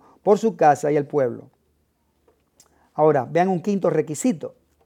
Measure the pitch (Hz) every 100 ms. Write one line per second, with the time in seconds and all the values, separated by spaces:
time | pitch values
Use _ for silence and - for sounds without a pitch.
0 | - _ - 202 226 170 156 139 151 151
1 | 143 147 127 113 120 _ _ _ _ _
2 | _ _ _ _ _ _ _ _ _ -
3 | 156 143 123 151 185 185 175 202 180 160
4 | 151 151 254 170 - - _ _